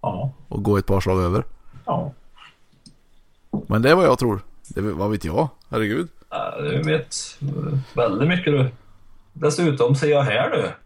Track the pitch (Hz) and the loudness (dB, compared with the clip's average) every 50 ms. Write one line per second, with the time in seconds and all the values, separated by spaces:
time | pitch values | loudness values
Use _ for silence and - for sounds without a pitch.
0 | - 123 - 90 - 135 - - - - - - 101 98 104 98 95 - 98 95 | -4 -4 -4 -4 -4 -6 -6 -8 -16 -8 -8 -4 0 2 2 2 2 2 0 0
1 | - - 92 92 90 87 90 - - - - - - - - - - - - - | 2 2 2 2 2 2 0 0 -2 -4 -10 -14 -18 -20 -20 -14 -6 -4 -4 -4
2 | - 139 131 - - - - - - - _ _ _ _ _ _ _ - - _ | -4 -6 -10 -14 -20 -20 -20 -20 -20 -20 _ _ _ _ _ _ _ -20 -20 _
3 | _ _ _ - _ _ _ _ _ - - - - - 107 113 117 131 156 185 | _ _ _ -20 _ _ _ _ _ -8 -8 -8 -4 0 0 2 6 6 6 6
4 | 185 147 127 - 127 120 104 101 - - - - - - - - 98 107 92 76 | 6 4 4 4 2 0 0 -2 -4 -10 -20 -20 -20 -12 -8 -4 -4 -4 -2 -2
5 | 98 104 107 98 - 80 80 110 156 143 - _ - - - 117 110 104 107 139 | -2 -2 -2 -2 -4 -2 -2 0 -2 -2 -4 _ -16 -6 -4 -2 -2 -2 -2 -4
6 | 175 165 - - - _ - - - - - - 147 147 - 139 156 151 156 160 | -4 -6 -10 -20 -18 _ -8 -6 -6 -6 -6 -6 -6 -2 -2 -2 0 0 0 -2
7 | - - - - - - - - 143 139 143 165 151 - 147 135 131 - - 113 | -2 -6 -10 -10 -10 -10 -12 -8 -8 -6 -6 -4 -4 -2 -2 -4 -4 -4 -2 0
8 | 120 113 95 104 135 156 180 175 180 156 147 139 131 131 - - - - - - | 0 0 2 2 2 2 2 0 0 0 2 2 2 0 -2 -8 -20 -20 -20 -20
9 | - - - - - _ _ - 151 147 151 160 175 165 139 127 117 120 143 135 | -20 -20 -20 -20 -20 _ _ -2 0 0 2 2 2 2 2 2 4 2 4 2
10 | - 147 147 143 135 127 104 113 165 233 - - 107 90 - - - | 4 4 4 4 4 2 2 0 0 0 0 -2 -2 -2 -6 -10 -20